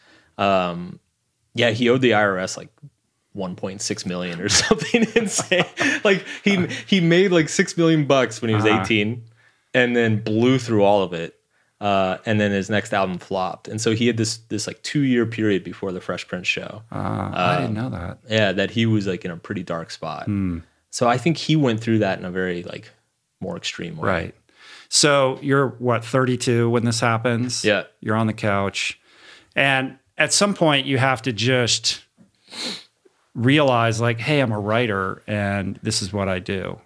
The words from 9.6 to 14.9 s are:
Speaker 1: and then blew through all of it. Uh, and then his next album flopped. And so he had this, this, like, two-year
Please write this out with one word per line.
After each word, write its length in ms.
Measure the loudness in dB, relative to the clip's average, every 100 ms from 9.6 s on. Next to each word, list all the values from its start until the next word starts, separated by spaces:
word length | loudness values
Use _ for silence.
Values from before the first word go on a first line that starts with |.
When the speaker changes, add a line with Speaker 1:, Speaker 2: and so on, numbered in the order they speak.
| _
Speaker 1:
and 220 | 0 2 2
then 240 | 2 2
blew 380 | 0 2 4 2
through 240 | 2 4
all 200 | 6 4
of 100 | 2
it. 220 | -4 -8 -12 _ _ _ _
Uh, 380 | 0 2 2 -2 -2
and 160 | 0
then 100 | 2
his 180 | 0 -2
next 220 | -2 -2
album 260 | 0 -2 -4
flopped. 520 | -6 -4 -4 -6 -10
And 100 | -4
so 120 | -2 2
he 120 | 2
had 100 | 0
this, 200 | -2 -4 -8
this, 180 | -8 -8
like, 140 | -10
two-year 420 | -6